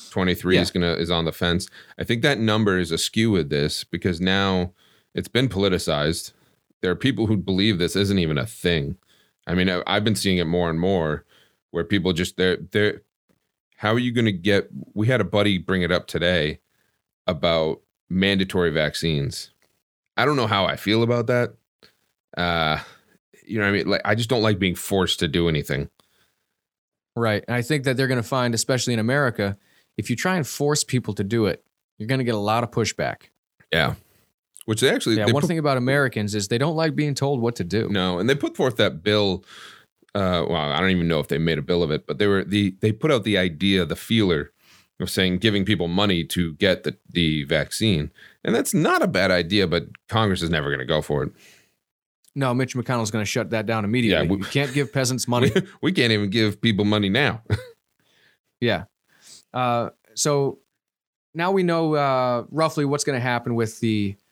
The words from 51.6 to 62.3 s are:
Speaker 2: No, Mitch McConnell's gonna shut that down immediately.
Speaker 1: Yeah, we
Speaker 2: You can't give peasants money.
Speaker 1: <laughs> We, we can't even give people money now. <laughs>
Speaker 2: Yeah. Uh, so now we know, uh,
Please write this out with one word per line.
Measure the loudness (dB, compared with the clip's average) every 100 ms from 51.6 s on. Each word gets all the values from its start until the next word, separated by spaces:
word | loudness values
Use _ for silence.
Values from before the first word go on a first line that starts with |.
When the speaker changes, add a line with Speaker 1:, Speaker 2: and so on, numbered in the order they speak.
| _ _ _ _ _ _ _ -4
Speaker 2:
No, | -2
Mitch | 0 -2 -4
McConnell's | -4 -2 -2
gonna | -4
shut | -2 -4 -2
that | -2 -2
down | -2
immediately. | 0 0 2 2 2
Speaker 1:
Yeah, |
we | 0
Speaker 2:
You |
can't | -2 -2 0
give | -2 -2
peasants | -2 -2 -2 0
money. | 2 2
Speaker 1:
<laughs> |
We, | 2 -2 -4
we | -2
can't | 2 2
even | 2 0
give | 2 0 2
people | 0 2
money | 2 2 2
now. | 2 0 -2 -4
<laughs> | -6 -6 -20 _ _ _ _ _ _ _ -4
Speaker 2:
Yeah. | -2 -2 -4 _ _ _ -20 -20 _
Uh, | -4 0 0 -2 -10 _
so | -4 0 2 0 -4 _ _ _ _ _ _ _
now | -4 0
we | 2
know, | 2 2 0
uh, | 0 2 2 0